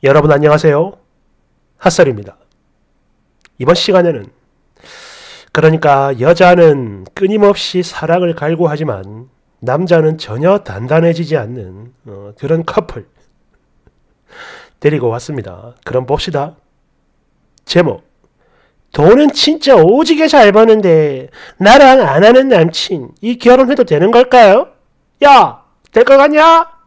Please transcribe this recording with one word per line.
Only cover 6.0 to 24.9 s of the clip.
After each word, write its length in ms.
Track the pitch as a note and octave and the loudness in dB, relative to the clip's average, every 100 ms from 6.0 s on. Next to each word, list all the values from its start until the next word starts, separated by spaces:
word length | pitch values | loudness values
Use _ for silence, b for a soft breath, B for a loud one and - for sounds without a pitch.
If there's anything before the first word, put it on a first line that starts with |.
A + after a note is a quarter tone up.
| C#3 B2+ | -2 -2
여자는 880 | C3 E3 F3+ F3+ E3 C#3+ A#2+ G2+ F#2 | 0 2 4 4 4 2 -6 -14 -18
끊임없이 680 | - F#3+ G#3+ G3+ G3+ - F3+ | -8 -4 0 0 0 -6 -8
사랑을 520 | E3+ - D#3+ E3+ F3+ | -8 -10 -4 -4 -4
갈구하지만 960 | E3 D3 D#3+ E3 D3+ D#3 G2+ F#2+ G#2+ B2+ _ _ _ | -6 -6 -4 -4 -4 -8 -10 -12 -20 -20 _ _ _
남자는 580 | A#2+ C#3+ F3+ E3+ D#3+ D#3 | -6 -6 0 0 0 -4
전혀 400 | - A2 E3 G3+ | -10 -6 -2 -2
단단해지지 800 | G3+ G2 B2 D#3 E3+ E3 E3 D#3 | -4 -14 -4 -2 -2 -4 -6 -8
않는, 560 | G#2+ B2 F#2+ F#2 A#2 _ B2 | -8 -14 -16 -20 -20 _ -20
어, 260 | G2 G2+ G#2+ | -20 -20 -14
그런 260 | C#3+ E3 E3 | -6 -6 -6
커플 400 | - E3+ - G2 _ _ _ _ _ _ _ _ _ _ _ _ B B B B _ | -10 -12 -20 -20 _ _ _ _ _ _ _ _ _ _ _ _ B B B B _
데리고 280 | D3 D3+ A#2+ | -6 -4 -6
왔습니다. 680 | A#2 - C#3+ G2 F2+ A2+ _ | -8 -12 -14 -14 -20 -20 _
그럼 200 | - B2 | -8 -8
봅시다. 520 | C3 D3+ - D3+ D3 _ _ _ _ _ _ _ _ _ _ _ | -6 -8 -6 -8 -10 _ _ _ _ _ _ _ _ _ _ _
제목, 400 | _ F3 D#3+ F#2+ _ _ _ _ _ _ _ _ _ | _ -2 -2 -6 _ _ _ _ _ _ _ _ _
돈은 400 | - D#3 A#3+ D4 | 0 2 4 2
진짜 440 | - - D#4 C#4 A#3+ | -2 -4 -4 2 2
오지게 520 | E3 B3 D#4+ D#4 D#4+ | 4 2 0 0 0
잘 240 | D4+ G#3+ | 4 4
버는데 760 | G#3 A3+ G#3+ F#3+ D#3+ D3+ C3+ C3 B B B | 4 2 2 2 0 0 -6 -14 B B B
나랑 460 | G3 C4 C4+ C4 | 2 6 6 4
안 200 | F3 C#3 | 2 2
하는 260 | G#3 B3+ C4+ | 4 4 2
남친, 640 | G#3+ E3 - - E3+ A#2+ _ | 0 0 -4 -10 -10 -12 _
이 160 | G#3+ A#3+ | -10 -2
결혼해도 460 | A#3 B3+ B3+ C#4+ | 2 2 2 0
되는 260 | A#3+ D3 F#3 | -2 0 2
걸까요? 580 | A3+ B3+ B3+ G#3+ G#3 E4+ _ _ | 2 2 4 4 4 -2 _ _